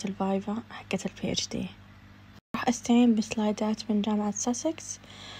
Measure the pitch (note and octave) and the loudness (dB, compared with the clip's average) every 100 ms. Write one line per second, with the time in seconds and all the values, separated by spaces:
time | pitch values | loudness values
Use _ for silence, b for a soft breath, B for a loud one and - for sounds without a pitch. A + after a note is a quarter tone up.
0 | G3+ G3 G3 G3 G3+ A3 - - - F#3+ | -4 -2 0 0 -2 -6 -8 -14 -6 -4
1 | - - - - - - F#3 - - - | -4 -6 -4 -2 -2 -4 -6 -10 -20 -20
2 | - - - - _ - - A#3+ - A#3+ | -20 -20 -20 -20 _ -2 0 0 4 6
3 | A#3+ A3 - - G#3+ G#3 G#3+ A3 - G#3 | 8 6 2 0 0 2 0 0 0 0
4 | G#3 G#3 G#3 G3+ - B3 D#4+ D#4+ - - | 2 0 0 -2 -2 0 -2 -4 -8 -14
5 | B B B | B B B